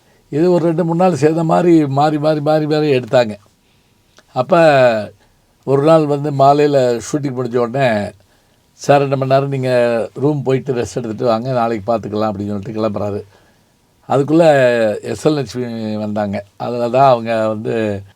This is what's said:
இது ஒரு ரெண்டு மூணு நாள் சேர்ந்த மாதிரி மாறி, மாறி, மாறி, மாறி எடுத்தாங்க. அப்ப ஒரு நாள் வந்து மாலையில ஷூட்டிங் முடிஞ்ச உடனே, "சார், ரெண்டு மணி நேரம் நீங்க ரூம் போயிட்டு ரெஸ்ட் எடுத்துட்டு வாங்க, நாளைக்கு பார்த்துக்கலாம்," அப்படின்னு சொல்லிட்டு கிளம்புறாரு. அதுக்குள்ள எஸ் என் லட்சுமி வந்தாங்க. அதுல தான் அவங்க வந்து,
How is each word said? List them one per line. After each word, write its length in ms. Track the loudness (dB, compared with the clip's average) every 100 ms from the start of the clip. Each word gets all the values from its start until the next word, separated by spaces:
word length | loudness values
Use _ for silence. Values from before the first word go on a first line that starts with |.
| _ _ _
இது 220 | -2 0
ஒரு 140 | 2 0
ரெண்டு 200 | -2 -2
மூணு 180 | 0
நாள் 120 | 0 2
சேர்ந்த 280 | 0 0
மாதிரி 440 | 0 2 4 4 2
மாறி, 300 | 0 0 0
மாறி, 240 | -2 -2
மாறி, 260 | 0 0 0
மாறி 240 | 0 0
எடுத்தாங்க. 440 | 0 0 0 0 -4 _ _ _ _ _ _ _ _ _
அப்ப 240 | -6 0 4 6 6 4 2 -4 -12 _ _ _ _
ஒரு 200 | -2 2
நாள் 220 | 4 4 4
வந்து 260 | -2 -2
மாலையில 680 | 2 4 4 4 2 2 0 -4
ஷூட்டிங் 220 | -6 -4
முடிஞ்ச 240 | -6 -4 -2
உடனே, 540 | -2 0 0 0 -4 -12 _ _ _ _ _
"சார், 260 | _ 2 2
ரெண்டு 180 | 2 -2
மணி 140 | 0
நேரம் 180 | 0 0
நீங்க 600 | -2 0 2 2 0 -4
ரூம் 300 | -4 -2 -2
போயிட்டு 300 | -2 -2 -2
ரெஸ்ட் 220 | -4 -4 -6
எடுத்துட்டு 300 | -8 -4 -2
வாங்க, 260 | 0 -2
நாளைக்கு 440 | -2 -2 -2 -4 -4
பார்த்துக்கலாம்," 360 | -4 -4 -4
அப்படின்னு 280 | -4 -8 -8
சொல்லிட்டு 120 | -8
கிளம்புறாரு. 520 | -4 -4 -4 -6 -8 -10 _ _ _ _ _ _ _ -4
அதுக்குள்ள 320 | -2 0 2 4 4 4 2 0 -2
எஸ் 240 | -6 -4 -2
என் 80 |
லட்சுமி 640 | -2 -4 -8 -8 -8 -6 -6
வந்தாங்க. 500 | -6 -4 -4 -6 -10 -10
அதுல 340 | -8 -4 0
தான் 200 | 2 4
அவங்க 380 | 4 0 -2 -2
வந்து, 560 | -4 -4 -4 -4 -6 -10